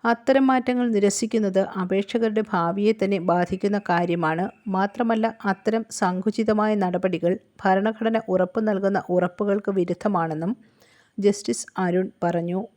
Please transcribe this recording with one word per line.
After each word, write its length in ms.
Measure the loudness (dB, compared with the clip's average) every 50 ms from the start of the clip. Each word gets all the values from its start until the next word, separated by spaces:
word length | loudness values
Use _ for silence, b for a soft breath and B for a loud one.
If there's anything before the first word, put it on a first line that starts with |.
| 2
അത്തരം 400 | 0 0 0 2 2 2 4 4
മാറ്റങ്ങൾ 400 | 4 2 2 2 0 0 0 0 2
നിരസിക്കുന്നത് 720 | 2 2 2 2 2 0 -4 -2 0 0 0 2 2 0 0 0 -2 -6
അപേക്ഷകരുടെ 640 | -4 0 0 -2 -2 -2 -2 -2 0 0 0 -2
ഭാവിയെ 500 | -2 0 0 0 0 0 0 0 2 0
തന്നെ 260 | 2 2 0 0 0 0
ബാധിക്കുന്ന 580 | 0 2 2 2 0 -2 -4 -4 -2 -2 -2 -2
കാര്യമാണ്. 680 | 0 0 0 0 2 0 -2 0 0 0 0 -2 -4 -6 -6 _ _ -4
മാത്രമല്ല, 580 | -2 -2 -2 -2 -2 -2 0 0 0 0 0 -2 -4 _ -4
അത്തരം 400 | -4 -4 -2 _ -2 -2 -2 -4 _
സങ്കുചിതമായ 840 | -4 -2 -2 0 0 0 -2 -2 -2 0 0 0 2 2 2 2 2
നടപടികൾ 580 | 0 0 0 -2 0 0 0 -2 0 0 0 0 0 _ _ _
ഭരണഘടന 640 | -2 2 2 2 4 2 0 -2 0 -2 0 0 0 -2 0
ഉറപ്പു 340 | 0 0 0 0 0 -2 0 0
നൽകുന്ന 340 | 0 0 0 0 0 0 -2 0
ഉറപ്പുകൾക്ക് 640 | 0 0 0 0 -2 -4 -2 0 0 -2 -2 -2
വിരുദ്ധമാണെന്നും 800 | 0 0 0 -2 -2 -2 -2 -2 0 0 -2 -2 -4 -4 -4 -4 -4 _ b b b b b b b b b b b 0
ജസ്റ്റിസ് 480 | 2 2 2 2 -2 -6 -6 -6 -8 -10 _ -2
അരുൺ 280 | -2 0 2 0 0 -2 _ _
പറഞ്ഞു. 400 | -2 -2 -2 -2 -4 -2 -4 -6 -6 -8 _